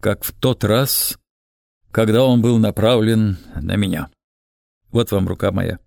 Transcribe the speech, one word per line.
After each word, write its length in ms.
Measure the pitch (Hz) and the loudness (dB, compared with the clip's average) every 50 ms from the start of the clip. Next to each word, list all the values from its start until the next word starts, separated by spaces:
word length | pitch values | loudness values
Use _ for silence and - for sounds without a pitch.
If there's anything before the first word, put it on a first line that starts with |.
как 240 | - 101 101 - - | -2 -4 -4 -4 -8
в 80 | - | -12
тот 320 | - - - 131 123 - - | -10 -4 -2 -2 -2 0 0
раз, 540 | 104 107 120 143 131 - - - - - _ _ _ _ _ _ _ _ _ _ _ _ _ _ _ | 0 2 2 0 0 -2 -4 -4 -6 -8 _ _ _ _ _ _ _ _ _ _ _ _ _ _ _
когда 340 | - - 113 107 110 117 131 | -2 0 0 2 2 2 4
он 180 | 131 123 120 | 4 4 4
был 160 | 110 120 120 113 | 4 4 4 4
направлен 800 | 110 104 98 - 101 113 127 117 110 110 113 110 110 104 95 87 - - - | 2 2 0 0 2 2 2 2 2 2 2 2 2 0 -2 -4 -8 -14 -12
на 220 | - 71 90 92 | -10 -6 -4 -4
меня. 340 | 101 104 92 87 78 - - _ _ _ _ _ _ _ _ _ _ _ _ _ _ _ _ | -2 -2 -2 -4 -6 -8 -10 _ _ _ _ _ _ _ _ _ _ _ _ _ _ _ _
Вот 220 | - 117 117 - | -2 -2 -2 0
вам 160 | 104 98 92 90 | 0 -2 -2 -2
рука 220 | 92 - - 98 | -4 -2 -2 -2
моя. 280 | 92 95 95 - - - _ | -2 -2 -4 -4 -6 -10 _